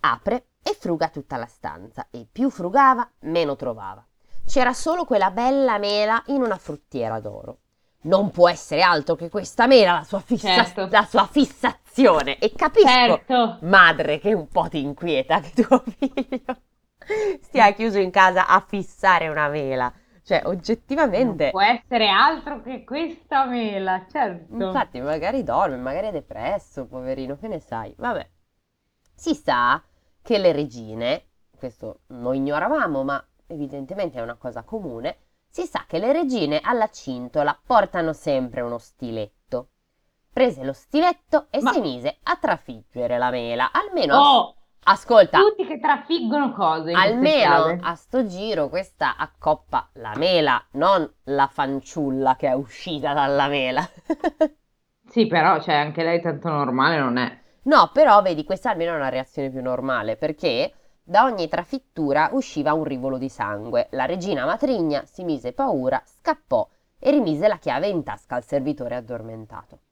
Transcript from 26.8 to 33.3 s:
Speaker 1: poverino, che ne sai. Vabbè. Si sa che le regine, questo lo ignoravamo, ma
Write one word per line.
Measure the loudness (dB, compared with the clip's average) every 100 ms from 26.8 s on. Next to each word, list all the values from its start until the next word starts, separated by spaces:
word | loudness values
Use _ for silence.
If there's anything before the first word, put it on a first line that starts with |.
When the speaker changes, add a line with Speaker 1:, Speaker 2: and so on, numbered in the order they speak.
| -14
Speaker 1:
poverino, | -12 -8 -8 -8 -10
che | -10
ne | -12
sai. | _ -12 -12 -10
Vabbè. | -8 -8 -10 _ _ _ _ _ _ _ _ _
Si | -6 -4
sa | -2 0 2 0 _ _ _ _
che | -2 2
le | 2
regine, | 2 -4 -10 -14 -6 -4 -4 _ _ _ _
questo | -16 _ -16 -16 _
lo | -10 -4
ignoravamo, | -2 -2 -2 -2 -2 -2 -2
ma | -4 -6 -10